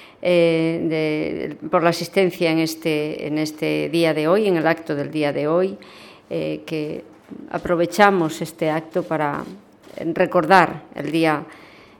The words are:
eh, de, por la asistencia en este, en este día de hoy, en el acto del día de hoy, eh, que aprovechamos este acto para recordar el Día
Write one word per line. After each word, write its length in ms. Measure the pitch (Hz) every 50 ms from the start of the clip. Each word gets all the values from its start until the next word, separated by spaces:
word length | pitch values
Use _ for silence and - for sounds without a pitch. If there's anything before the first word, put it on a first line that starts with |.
| - - - -
eh, 1300 | - 180 180 175 170 165 165 160 160 165 165 165 170 165 160 160 156 156 151 151 156 156 151 - - 151 147 -
de, 80 | - 156
por 140 | 175 180 165
la 80 | 170
asistencia 600 | 165 - 175 - - 196 190 180 175 - 180 165
en 60 | 160 160
este, 720 | 160 160 160 - - 165 156 151 151 151 151 - - 151
en 100 | 151 151
este 500 | 156 151 151 - 165 151 151 151 151 147
día 260 | 147 170 165 160 156
de 140 | 156 151 156
hoy, 200 | 180 214 220 202
en 100 | 180 160
el 100 | 139 160
acto 260 | 165 165 - - 151
del 160 | 143 143 139
día 200 | 147 156 147 143
de 160 | 135 127 143 147
hoy, 300 | 160 175 185 196 202 - - - - - - - - - _ -
eh, 340 | - 165 156 156 151 - -
que 480 | - 160 156 151 151 165 - - - - - _ - - - - -
aprovechamos 920 | - 175 - - 180 165 175 170 175 - 208 202 196 185 165 156 156 - 170
este 260 | 156 - - 170 156
acto 320 | 151 160 160 - - 185
para 420 | 160 - 165 151 151 143 147 151 - - 185 196 - _ _ _ - - - - - 160 165
recordar 680 | 170 185 160 - 180 165 151 190 190 170 - - 151 - - -
el 160 | - 143 147
Día 340 | - 165 160 160 151 143 156 - - - - - - - - - -